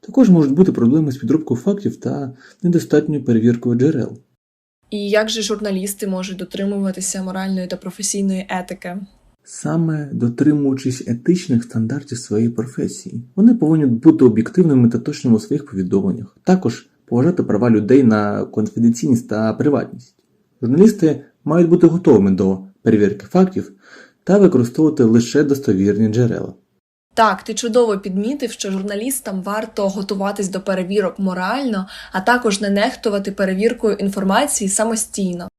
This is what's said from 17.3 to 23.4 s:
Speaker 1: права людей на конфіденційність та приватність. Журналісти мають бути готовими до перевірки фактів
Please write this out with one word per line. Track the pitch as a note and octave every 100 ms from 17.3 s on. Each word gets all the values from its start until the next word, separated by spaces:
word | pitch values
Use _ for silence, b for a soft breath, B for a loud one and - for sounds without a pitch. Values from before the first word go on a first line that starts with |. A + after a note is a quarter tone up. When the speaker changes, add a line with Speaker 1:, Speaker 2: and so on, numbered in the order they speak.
| F#3
Speaker 1:
права | - G2+ A#2+
людей | A2 G#2 C3
на | B2 G#2+ G#2 G2+ G2
конфіденційність | - G#2 - A#2 A#2 D#3 A2+ -
та | G#2+ A2
приватність. | A2 C#3 C3+ - - - _ _ _ _ _
Журналісти | A#2 C#3+ G#3+ G#3+ D#3+ C#3 B _
мають | C#3+ D#3+ E3+
бути | F3 E3+
готовими | E3+ E3 A2+ G2
до | F#2+ F#2+ F#2+ - _
перевірки | - A2 G2+ - -
фактів | F3+